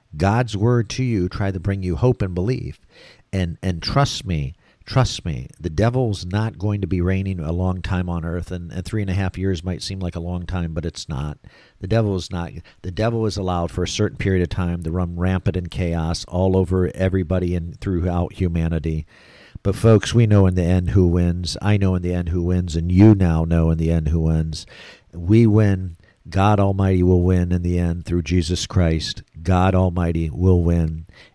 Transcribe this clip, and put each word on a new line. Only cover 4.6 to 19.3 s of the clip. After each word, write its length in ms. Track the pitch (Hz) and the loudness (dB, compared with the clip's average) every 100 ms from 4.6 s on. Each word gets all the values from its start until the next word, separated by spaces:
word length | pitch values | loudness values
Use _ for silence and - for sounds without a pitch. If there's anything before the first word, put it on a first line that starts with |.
| _ _ - | _ _ -4
trust 400 | 131 120 - 87 | 0 0 -2 -8
me, 240 | 65 64 - | -8 -10 -10
the 100 | 76 | -6
devil's 560 | 76 113 127 120 98 90 | 0 0 0 -2 -4 -4
not 320 | 104 113 80 | -4 -4 -4
going 220 | 104 101 | -4 -4
to 80 | 92 | -2
be 140 | 92 | -2
reigning 400 | 90 95 98 90 | 0 0 -2 -4
a 100 | 78 | -4
long 300 | 85 92 90 | -2 -2 -4
time 260 | - 92 90 | -4 -4 -2
on 160 | 85 | -6
earth, 280 | 82 87 - | -6 -8 -8
and, 200 | 90 85 | -10 -10
and 140 | 92 - | -10 -6
three 160 | 110 | -6
and 100 | 95 | -4
a 20 | |
half 240 | 92 92 - | -2 -4 -4
years 280 | 95 87 92 | -4 -4 -4
might 180 | 90 | -8
seem 160 | - 95 | -8 -8
like 160 | 90 82 | -6 -6
a 60 | |
long 240 | 87 90 87 | -6 -8 -6
time, 280 | 92 82 | -6 -6
but 120 | 80 82 | -6 -8
it's 240 | - - | -10 -10
not. 280 | 69 76 - - - - _ | -8 -8 -10 -18 -20 -20 _
The 60 | 90 | -2
devil 280 | 113 104 95 | 0 0 -2
is 160 | - | -4
not. 220 | 90 85 82 - _ | -8 -8 -12 -20 _
The 80 | 90 | -10
devil 340 | 87 113 117 107 | -4 -2 0 -2
is 100 | 95 | -2
allowed 340 | 92 90 85 | -4 -2 -2
for 140 | - | -4
a 40 | 90 | -4
certain 300 | - 107 - | 0 -2 0
period 260 | 98 92 | 0 2
of 60 | 85 | 0
time 320 | - 87 87 | -2 -4 -4
to 80 | 80 | -4
run 260 | 90 85 85 | -4 -4 -2
rampant 400 | 92 92 - 90 | 0 0 -2 -4
in 100 | 87 | -6
chaos 560 | - 87 85 80 85 - | -4 -2 -2 -2 -4 -4
all 260 | 90 95 95 | 0 2 2
over 340 | 90 92 90 - | 2 0 0 0
everybody 580 | 92 95 85 92 90 | 0 0 0 0 0
and 240 | 87 85 - | -2 -6 -8
throughout 500 | 98 87 90 87 87 | -4 -2 0 -2 -4
humanity. 720 | - 90 85 82 82 80 78 - - - | -2 -2 0 0 -2 -2 -4 -6 -18 -20